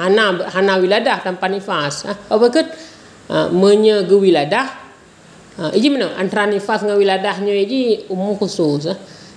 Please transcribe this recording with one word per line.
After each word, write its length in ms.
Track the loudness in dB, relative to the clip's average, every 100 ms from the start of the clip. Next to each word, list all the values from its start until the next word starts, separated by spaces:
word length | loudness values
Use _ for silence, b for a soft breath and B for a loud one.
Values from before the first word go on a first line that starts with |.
hana, 500 | 2 2 2 0 -4
hana 320 | 0 2 2
wiladah 400 | 2 2 2 -2
tanpa 240 | -4 -4 -4
nifas. 640 | -4 -4 -4 -4 -6 -10
Ha, 20 | -10 -2
apa 200 | 2 2
ke? 120 | 2 -2 B B B B B -6
Ha, 240 | -2 0
menye 480 | 2 4 6 4 2
ge 140 | 4 4
wiladah. 480 | 4 2 2 -2 -4 -8 -20 -20 -20 -20 -20 -20 -20 -8
Ha, 80 | -2 0
iji 160 | 2
mana? 240 | 0 -2 -4
Antara 320 | -4 0 0
nifas 320 | -2 -2 -2
dengan 160 | 0 2
wiladahnya 560 | 2 0 -2 -4 -2
iji 560 | -2 -2 -2 0 -2 -4
umum 240 | -6 -4
khusus. 560 | -2 -4 0 0 0 -4
Ha. 40 | -8 B B B